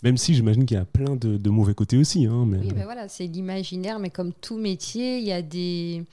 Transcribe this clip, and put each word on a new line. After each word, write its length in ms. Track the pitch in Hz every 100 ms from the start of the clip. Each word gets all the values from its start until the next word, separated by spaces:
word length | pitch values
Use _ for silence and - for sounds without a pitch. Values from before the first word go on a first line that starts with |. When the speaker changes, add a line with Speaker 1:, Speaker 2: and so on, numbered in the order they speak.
Speaker 1:
Même 140 | 123 127
si 160 | -
j'imagine 300 | 147 113 110
qu'il 120 | 127 104
y 40 |
a 60 | 92
plein 300 | - 135 135
de, 200 | 113 104
de 140 | 101
mauvais 240 | 110 104
côtés 240 | 101 104 123
aussi, 260 | 156 185 110
hein, 180 | 117 117
mais 120 | 95
Speaker 2:
Oui, 120 | 98
mais 100 | 98
voilà, 240 | 202 240 202
c'est 180 | - 180
l'imaginaire, 720 | 165 185 190 180 185 185 220
mais 100 | 190
comme 220 | - 180
tout 240 | - - 220
métier, 640 | 208 185 - 226 254 254
il 60 | 214
y 60 |
a 100 | 180
des, 600 | 160 175 175 175 170 170 170